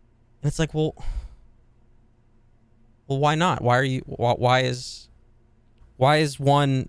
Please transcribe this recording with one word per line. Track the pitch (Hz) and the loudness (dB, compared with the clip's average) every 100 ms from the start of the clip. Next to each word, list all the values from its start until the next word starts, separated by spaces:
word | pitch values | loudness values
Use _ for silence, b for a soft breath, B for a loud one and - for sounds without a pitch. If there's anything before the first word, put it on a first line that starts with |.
| _ _ _ _ | _ _ _ _
it's | 143 - | -6 -4
like, | 156 151 | -4 -2
well, | 156 - B B B B - _ _ _ _ _ _ _ _ _ _ _ _ _ _ _ - | -4 -4 B B B B -20 _ _ _ _ _ _ _ _ _ _ _ _ _ _ _ -6
well, | 135 | 0
why | 147 156 | 2 2
not? | 180 135 | 0 0
Why | 120 123 | 2 2
are | |
you, | 135 131 - | 2 -4 -8
why, | - 120 | -4 -2
why | - 123 127 | 0 2 2
is, | 127 127 - - - _ _ _ _ _ _ _ - - | 0 -4 -12 -16 -20 _ _ _ _ _ _ _ -20 0
why | 131 151 | 2 4
is | 151 135 | 0 0
one, | 139 143 139 135 | 2 4 2 0